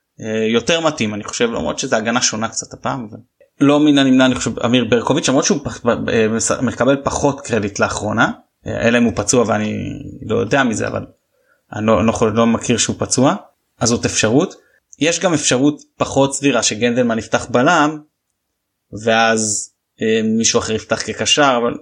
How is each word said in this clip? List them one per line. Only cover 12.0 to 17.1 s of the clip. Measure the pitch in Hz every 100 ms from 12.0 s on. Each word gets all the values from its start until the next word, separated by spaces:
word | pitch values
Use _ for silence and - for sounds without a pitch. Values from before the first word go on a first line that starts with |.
| 113
לא |
יכול, | 110 113 110
לא | 117
מכיר | 113 - 113
שהוא | - 107
פצוע, | - - 139 196 - _ _ -
אז | 117
זאת | 117 113
אפשרות. | - 110 123 185 - _ _ _ -
יש | 151 165
גם | 185
אפשרות | 151 - 123 143 147 - -
פחות | 120 139 135 -
סבירה | 143 120
שגנדלמן | 101 104 120 120 120